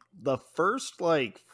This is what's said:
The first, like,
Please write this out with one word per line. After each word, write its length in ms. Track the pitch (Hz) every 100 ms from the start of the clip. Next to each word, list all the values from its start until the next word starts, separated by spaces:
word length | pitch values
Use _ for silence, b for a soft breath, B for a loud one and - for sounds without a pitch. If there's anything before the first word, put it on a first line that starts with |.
| _ 175
The 160 | 131 131
first, 640 | - - 180 254 - -
like, 420 | 175 160 117 - _